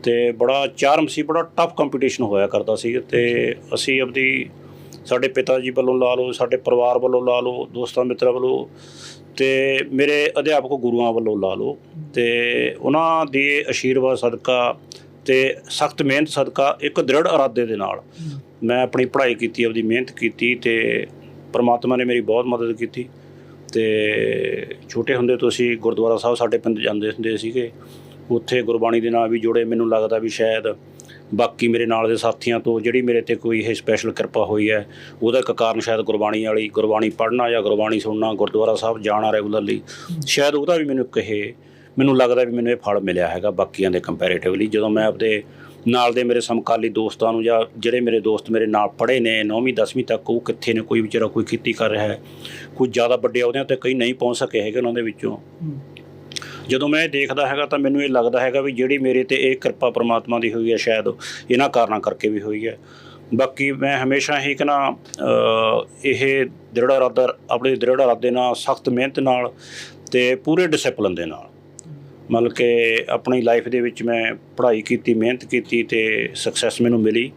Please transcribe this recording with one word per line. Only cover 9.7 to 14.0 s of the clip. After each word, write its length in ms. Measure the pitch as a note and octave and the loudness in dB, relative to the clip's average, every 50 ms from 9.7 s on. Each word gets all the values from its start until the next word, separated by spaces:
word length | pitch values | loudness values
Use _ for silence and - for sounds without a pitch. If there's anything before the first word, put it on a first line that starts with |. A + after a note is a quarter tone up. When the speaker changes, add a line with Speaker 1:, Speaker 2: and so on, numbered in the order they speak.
| C3+ C3+ C#3 D3 C3+ | 0 0 -2 -2 0
Speaker 1:
ਮੇਰੇ 380 | C3 C#3+ C#3+ D3 D3 D3 D#3 - D3 | 0 2 4 4 2 2 2 0 0
ਅਧਿਆਪਕ 300 | C#3 D3+ D#3 C#3+ B2+ C3 | 0 2 2 2 0 0
ਗੁਰੂਆਂ 440 | C#3 C3+ A#2+ B2 A#2 A#2+ A#2 A#2 A2+ | -4 -2 0 0 0 2 2 2 0
ਵੱਲੋਂ 280 | A2+ A2+ A2 G#2+ G#2 | 0 0 0 -2 0
ਲਾ 140 | F#2+ F#2+ F#2 | -2 -2 -2
ਲਓ, 240 | A2 A2 B2+ C#3+ - - - - E3 D#3 D3 - | -2 -4 -6 -6 -8 -14 -20 -16 -16 -16 -8 -4
ਤੇ 600 | B2 A#2+ A#2 A#2+ A#2+ A#2+ A#2+ A#2+ B2 B2 B2+ - - | -2 0 0 0 0 0 0 0 0 -2 -2 -4 -4
ਉਹਨਾਂ 460 | C3+ - C#3+ D#3 E3 E3 E3 D#3+ D#3+ | -2 0 2 2 2 2 2 0 -2
ਦੇ 380 | C#3+ C3+ C#3 C#3 C#3+ C#3+ C#3+ - - | -2 -2 0 0 2 0 0 -2 -2
ਆਸ਼ੀਰਵਾਦ 480 | B2 - - B2+ C3 C3 | -4 -2 0 0 0 2